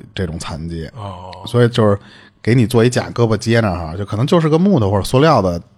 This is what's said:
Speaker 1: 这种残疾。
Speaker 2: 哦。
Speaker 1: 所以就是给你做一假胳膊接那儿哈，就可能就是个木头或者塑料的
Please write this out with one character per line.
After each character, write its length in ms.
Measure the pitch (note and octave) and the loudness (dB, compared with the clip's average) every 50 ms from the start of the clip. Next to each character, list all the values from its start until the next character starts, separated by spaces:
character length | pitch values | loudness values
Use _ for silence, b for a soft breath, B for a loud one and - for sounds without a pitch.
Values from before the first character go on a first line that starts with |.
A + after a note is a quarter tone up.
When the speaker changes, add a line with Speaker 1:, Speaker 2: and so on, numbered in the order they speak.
| - - _ | -16 -14 _
Speaker 1:
这 120 | - F#2+ | -8 -6
种 120 | E2 D#2 E2+ | -6 -6 -10
残 300 | - - E2 D2 D#2+ E2+ | -10 -10 -10 -10 -10 -10
疾。 180 | E2+ E2 D#2+ - - | -10 -10 -10 -12 -14
Speaker 2:
哦。 380 | B2 G#2 G2 F#2 F2 F#2 F#2 F2+ F2+ G2 | -14 -14 -14 -14 -14 -16 -18 -18 -16 -12
Speaker 1:
所 200 | - - A#2+ A#2+ | -4 2 2 2
以 40 | A#2+ | 2
就 180 | A#2+ A#2+ A2 G#2 | 2 2 2 2
是 100 | G2+ G2+ B B B B B B B _ | 2 0 B B B B B B B _
给 140 | - - B2 | -2 0 2
你 140 | C3+ A#2 G2 | 2 2 2
做 160 | - A#2 A2+ | 2 2 2
一 40 | B2 | 2
假 200 | B2 A#2+ G2+ - | 2 0 -4 -4
胳 160 | F2 - A#2 | -2 -2 0
膊 100 | A2 A2 | 0 0
接 220 | G2 - A2+ A#2 A#2 | -2 -2 0 2 2
那 120 | A2 G2+ | 2 0
儿 60 | F2 | -2
哈， 200 | E2+ E2+ D#2 D#2+ | -4 -6 -8 -8
就 80 | F#2 G2+ | -10 -8
可 120 | - - | -6 -4
能 80 | G2+ B2 | -4 0
就 160 | - F3+ E3+ | 2 2 2
是 80 | D#3+ D#3 | 2 2
个 80 | D3+ | 2
木 220 | E3 F3+ G3+ G3 C#3+ | 2 2 2 2 2
头 140 | G#2+ F#2+ G#2 | 2 2 2
或 40 | |
者 60 | G2 F#2 | 0 0
塑 160 | - - B2+ | 2 2 4
料 240 | D3 E3 D3 A#2 F#2+ | 4 4 4 4 2
的 180 | F#2 E2+ E2+ - - _ | 0 -2 -4 -8 -14 _